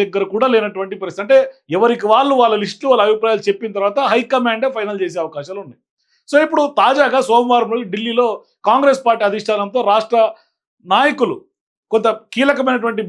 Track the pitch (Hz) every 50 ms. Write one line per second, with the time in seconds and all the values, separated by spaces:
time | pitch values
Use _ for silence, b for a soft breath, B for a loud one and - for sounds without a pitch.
0 | 202 196 175 196 196 190 190 220 247 262 240 220 208 208 - 190 190 190 185 -
1 | 190 180 - 190 208 214 269 269 262 269 B B B - 151 185 220 240 240 -
2 | 202 208 220 240 277 285 277 254 240 226 214 208 208 185 - - - 269 254 226
3 | 202 214 214 214 220 226 220 208 - 202 202 - 233 220 196 202 196 208 202 269
4 | 277 214 214 247 247 247 269 254 240 240 220 226 254 269 - 226 208 208 208 196
5 | 190 170 156 175 165 156 - 147 143 160 190 202 185 139 113 - _ _ _ _
6 | _ _ _ _ _ - 277 285 311 311 320 302 294 285 285 208 196 240 269 285
7 | 277 247 233 269 - - 226 240 247 247 247 240 226 202 226 247 240 185 175 208
8 | 226 240 226 240 247 233 208 - b b b _ - 196 226 269 285 277 262 269
9 | - 240 226 226 214 202 196 214 208 - 214 202 202 202 196 254 226 202 202 220
10 | 220 220 233 226 220 220 b b b b b _ _ _ _ _ _ 180 190 226
11 | 269 294 285 294 247 180 135 - - _ _ _ _ _ _ _ _ _ 214 220
12 | 214 226 214 - - _ - 220 262 277 285 233 262 262 254 240 214 233 214 214
13 | 208